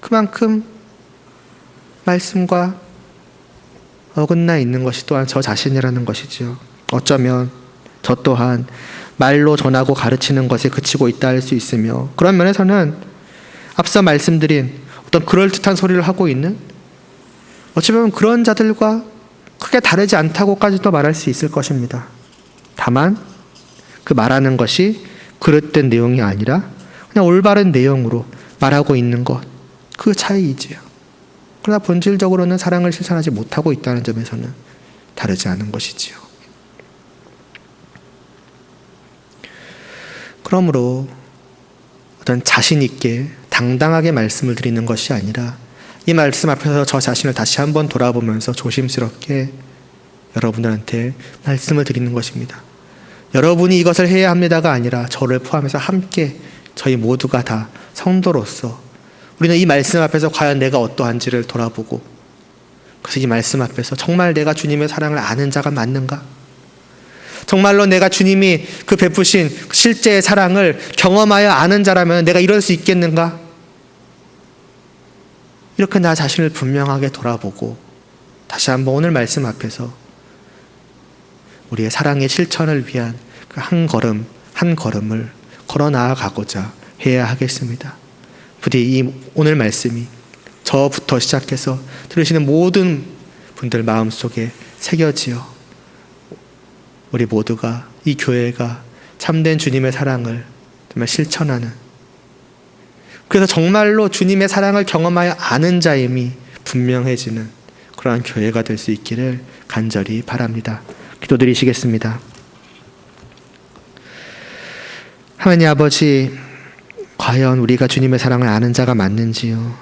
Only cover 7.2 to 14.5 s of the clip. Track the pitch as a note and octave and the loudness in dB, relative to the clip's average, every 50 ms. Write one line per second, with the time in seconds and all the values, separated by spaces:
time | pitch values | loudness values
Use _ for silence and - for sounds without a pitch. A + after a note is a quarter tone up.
7.2 | B2 B2+ B2+ B2 B2+ B2+ B2+ - - - - - - - - - - - B2+ B2 | 2 2 0 0 -2 -4 -8 -14 -20 -20 -20 -20 -20 -20 -20 -12 -2 -2 -2 2
8.2 | - C#3+ C3 A#2+ A#2+ B2+ B2 A#2 B2 - - - - - - - - - - - | 2 0 2 2 2 0 0 -2 -4 -8 -12 -18 -18 -18 -18 -18 -20 -20 -2 2
9.2 | C3 C3 C#3 D3 D3 D3+ D3+ C#3+ - C#3 C3 C3 C3 C3 C#3 C3 - A#2+ B2+ B2+ | 4 4 6 6 6 4 4 4 2 2 2 2 2 2 0 0 2 0 0 0
10.2 | - - C#3+ C3+ B2+ B2 B2+ A2+ - C3+ - - C3 - - C3+ C3+ A#2+ A#2+ - | 0 0 0 0 2 0 0 0 0 -2 -2 -2 -4 -2 0 2 2 2 2 0
11.2 | - C3 B2+ B2+ B2+ C3 C#3 A#2+ - - - A#2 G#2+ A2+ B2 B2 B2+ C3+ - - | 0 0 0 0 0 -2 -2 -4 -2 -2 -2 -2 -2 0 -2 -4 -6 -6 -2 2
12.2 | E3+ F3+ G3 F3+ F3 F#3+ G3 - F#3+ F#3 G3+ G3+ F3 D3 D3+ - - - - - | 4 4 4 4 4 4 4 2 2 4 4 4 2 0 -2 -6 -14 -20 -20 -20
13.2 | - - - - - - - - - - - - - - - G#3 G3 E3+ D3 D3 | -20 -20 -20 -20 -20 -20 -20 -20 -20 -10 -4 -4 -2 2 4 4 4 6 4 4
14.2 | D3 - E3 D#3+ D3+ D3+ | 4 2 2 2 4 2